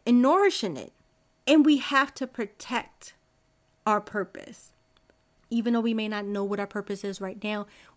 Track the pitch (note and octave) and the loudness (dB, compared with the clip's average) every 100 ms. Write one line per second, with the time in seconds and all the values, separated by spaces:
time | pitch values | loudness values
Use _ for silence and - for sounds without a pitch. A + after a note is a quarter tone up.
0 | - A#3+ C4 F#4 G4+ - G3 C3 - _ | 2 4 6 4 4 2 -4 -8 -12 _
1 | _ _ _ _ - D4+ D4 C#4 - C#4 | _ _ _ _ 4 6 6 4 2 0
2 | C#4 - B3+ - G3+ - - A#3+ - _ | 0 -4 -10 -8 -12 -12 -8 -8 -8 _
3 | - - _ _ _ _ _ _ A3 G#3 | -20 -20 _ _ _ _ _ _ -2 -2
4 | G#3 G#3 F#3 - - - - _ _ _ | -2 -8 -8 -12 -20 -20 -20 _ _ _
5 | _ _ _ _ _ A#3 A3+ A#3 A#3 A3 | _ _ _ _ _ -4 -2 0 0 -2
6 | G#3+ G#3 G3+ G3+ G3+ G#3 G3+ G#3+ G3+ G3 | -4 -6 -6 -4 -4 -4 -6 -8 -8 -8
7 | G3+ F#3+ F#3+ G3 G#3+ G#3 G#3 - _ | -8 -8 -10 -8 -8 -8 -10 -18 _